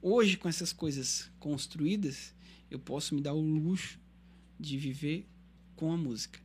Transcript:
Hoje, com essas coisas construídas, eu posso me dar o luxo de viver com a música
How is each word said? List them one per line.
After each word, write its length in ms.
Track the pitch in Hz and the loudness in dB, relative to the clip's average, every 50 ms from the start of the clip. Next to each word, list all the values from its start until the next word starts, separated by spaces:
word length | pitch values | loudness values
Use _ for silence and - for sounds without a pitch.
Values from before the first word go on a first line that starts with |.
| - | 4
Hoje, 340 | 180 214 240 226 202 185 | 4 6 8 8 6 6
com 120 | 175 - 175 | 4 0 -2
essas 240 | 156 - 175 160 - | -2 0 -2 -4 -4
coisas 580 | - 170 156 139 139 127 - - - - - - - | -2 -2 -2 -2 -2 -2 -2 -2 -2 -4 -8 -16 -10
construídas, 960 | - 151 147 131 - - - 160 147 156 202 214 196 143 139 - - - - - - - - - - - | -4 -4 -2 -2 -4 -6 -4 0 2 2 2 2 0 -2 -2 -4 -12 -16 -18 -20 -20 -20 -20 -20 -16 -10
eu 120 | - 127 | -10 -10
posso 340 | - - - 139 143 - 151 | -6 -4 -4 -4 -2 0 0
me 60 | 143 | 0
dar 120 | 143 143 147 | 0 0 0
o 80 | 156 | 2
luxo 600 | 156 156 156 156 151 170 190 185 - - - - - - - - - - - - - - - - | 2 4 4 4 4 2 0 0 -2 -6 -10 -14 -20 -20 -20 -20 -20 -20 -20 -20 -20 -20 -14 -10
de 180 | 156 151 139 | -6 -4 -4
viver 520 | 135 147 135 131 139 147 147 156 180 202 - - - - - - - - - - | -2 -2 -4 -4 -2 -2 -2 -2 -4 -6 -12 -18 -20 -20 -20 -20 -20 -20 -20 -8
com 160 | - 156 160 165 | -2 0 0 2
a 40 | |
música 440 | 170 160 131 117 107 - - - - | 2 0 0 -2 -4 -6 -8 -10 -20